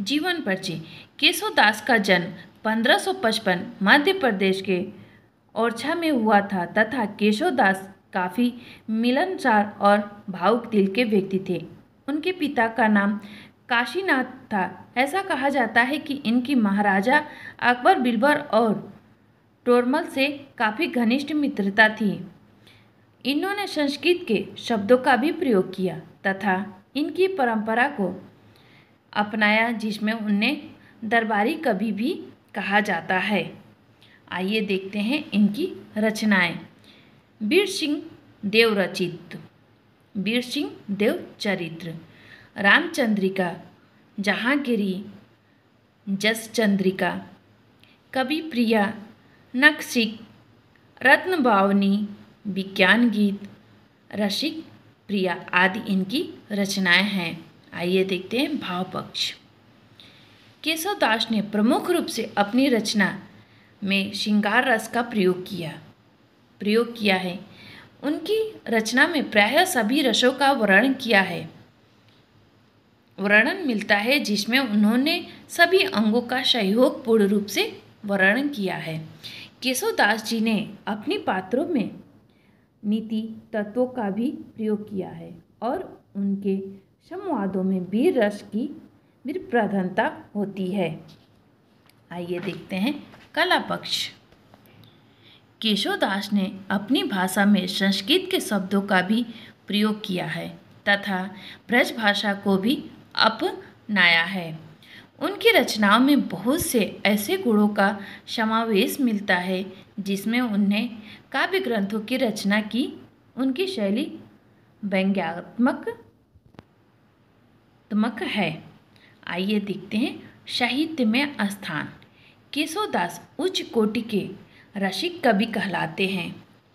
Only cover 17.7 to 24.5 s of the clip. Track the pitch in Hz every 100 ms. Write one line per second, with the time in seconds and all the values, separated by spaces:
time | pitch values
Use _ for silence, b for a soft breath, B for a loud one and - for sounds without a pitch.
17.7 | 247 285 381 247 226 277 294 - 220 226
18.7 | 160 - - _ _ _ _ _ _ 247
19.7 | 247 247 302 330 269 277 285 - - 220
20.7 | 214 339 247 220 269 285 302 277 - 196
21.7 | 196 214 214 208 165 - - _ b b
22.7 | b b b b _ 247 294 381 403 381
23.7 | 311 285 285 339 349 - 196 -